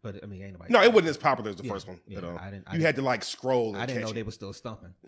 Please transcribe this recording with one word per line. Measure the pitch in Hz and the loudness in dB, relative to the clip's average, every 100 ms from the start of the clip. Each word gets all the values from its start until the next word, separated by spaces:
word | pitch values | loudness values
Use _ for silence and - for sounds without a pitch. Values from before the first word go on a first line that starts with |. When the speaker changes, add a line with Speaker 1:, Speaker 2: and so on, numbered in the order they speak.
Speaker 1:
but | 110 98 | -14 -12
I | 104 | -14
mean, | 95 | -12
ain't | 98 | -14
nobody | 90 - | -16 2
Speaker 2:
No, | 240 | 6
it | 226 | 8
wasn't | 220 165 | 8 4
as | 143 | 0
popular | 147 123 110 | 0 0 -4
as | 92 | -8
the | |
Speaker 1:
Yeah, | 123 | -8
Speaker 2:
first | 101 92 | -8 -10
one | 90 - | -18 -14
Speaker 1:
yeah, | 98 | -10
Speaker 2:
at | |
all. | 85 85 | -8 -10
Speaker 1:
I | 95 | -12
didn't, | 98 92 | -14 -6
I | |
Speaker 2:
You | 104 | 2
Speaker 1:
didn't, | 160 | 2
Speaker 2:
had | 131 | 2
to, | |
like, | 135 117 | 0 0
scroll | - - 127 127 113 | -4 -6 0 2 2
and | 101 | -2
Speaker 1:
I | 120 | -4
didn't | 123 | -4
Speaker 2:
catch | 110 | -4
Speaker 1:
know | |
Speaker 2:
it. | 110 | -6
Speaker 1:
they | |
were | 107 | -8
still | - 98 | -10 -14
stumping. | - 120 110 - - | -12 -14 -14 -18 -20